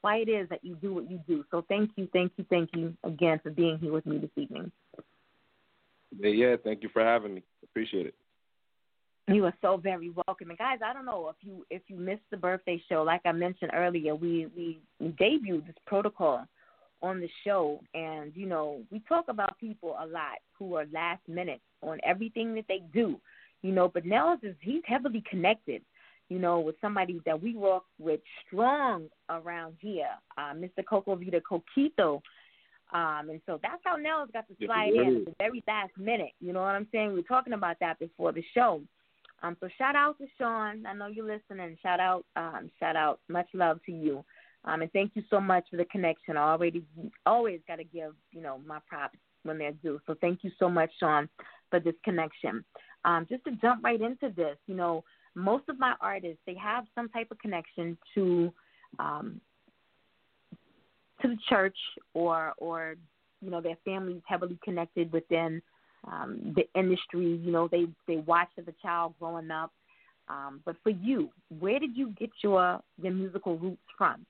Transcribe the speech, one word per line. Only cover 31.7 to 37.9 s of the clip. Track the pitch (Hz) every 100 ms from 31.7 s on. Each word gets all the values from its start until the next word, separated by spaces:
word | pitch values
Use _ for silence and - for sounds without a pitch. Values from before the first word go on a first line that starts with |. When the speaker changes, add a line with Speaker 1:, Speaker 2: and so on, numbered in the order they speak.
| - 285 - 180 143 - - _ _ _ _ _
Speaker 1:
Um, | 170 165 151 151
and | 160 -
so | 160
that's | 208 349
how | 370 339
Nels | 302 311 277
got | 226 220
to | 196
Speaker 2:
Yes, | 214
Speaker 1:
slide | 226 214
Speaker 2:
he | 214
Speaker 1:
in | 180
Speaker 2:
is. | 254
Speaker 1:
at | 170
the | 165
very | 214 247 -
last | 214 190 -
minute. | 196 226 147 _
You | 180
know | 185
what | 190
I'm | 196 214
saying? | 226 214
We | 190
were |
talking | 170 254 254
about | 220 180 170
that | 175